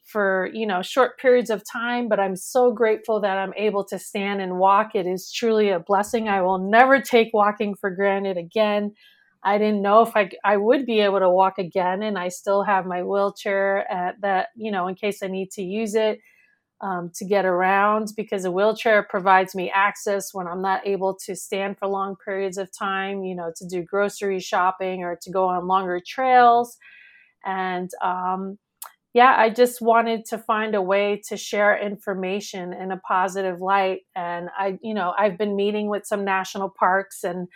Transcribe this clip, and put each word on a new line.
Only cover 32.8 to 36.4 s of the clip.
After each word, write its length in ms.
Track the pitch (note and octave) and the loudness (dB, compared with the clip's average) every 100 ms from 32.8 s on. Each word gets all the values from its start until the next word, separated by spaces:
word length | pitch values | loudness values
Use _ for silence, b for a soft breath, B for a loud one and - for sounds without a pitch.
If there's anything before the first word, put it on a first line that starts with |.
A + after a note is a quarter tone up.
| F#3 | -8
a 60 | F#3 | -8
positive 640 | - F#3+ F#3+ F#3+ F#3+ F3 | -2 0 0 -2 -4 -4
light. 420 | F#3 G3 F#3+ F#3 - F#3 | 0 0 0 -4 -8 -10
And 340 | F3 F3 F3 - | -8 -8 -8 -6
I, 200 | G3 F#3+ | -4 -6
you 120 | A3+ | -6
know, 200 | G#3 F3+ - | -4 -2 0
I've 200 | G#3 F3+ | 0 0
been 200 | G#3 G3+ | -4 -2
meeting 320 | G3+ G#3 G#3 | -2 -2 -4
with 160 | G3+ - | -6 -4
some 180 | G3+ | -4
national 460 | G3 F#3+ | -2 -2